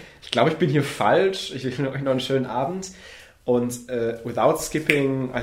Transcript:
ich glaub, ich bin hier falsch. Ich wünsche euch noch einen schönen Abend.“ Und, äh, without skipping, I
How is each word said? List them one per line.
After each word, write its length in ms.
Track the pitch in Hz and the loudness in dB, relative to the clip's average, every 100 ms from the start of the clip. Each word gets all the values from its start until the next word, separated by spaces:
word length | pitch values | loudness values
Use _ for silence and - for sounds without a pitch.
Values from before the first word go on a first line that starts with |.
| - - | -14 -20
ich 80 | - | -2
glaub, 180 | 113 151 | 2 2
ich 80 | 160 | 2
bin 120 | 170 | 2
hier 120 | 147 | 2
falsch. 680 | 139 - 104 160 196 190 - | 0 0 4 4 4 0 -8
Ich 100 | 131 | -6
wünsche 260 | 127 139 135 | -6 -4 -4
euch 120 | 139 | -2
noch 80 | 139 | -2
einen 100 | 127 | 0
schönen 260 | - 135 123 | 0 0 0
Abend.“ 440 | 220 156 190 - - - - - _ | -2 -4 -6 -10 -14 -20 -20 -20 _
Und, 440 | - 123 120 - - | 0 0 0 -4 -6
äh, 300 | 120 113 - | -2 -2 -4
without 320 | 120 110 127 160 | -4 2 4 4
skipping, 720 | - 151 151 143 135 131 127 | -2 -2 0 2 0 0 -4
I 80 | 120 | -6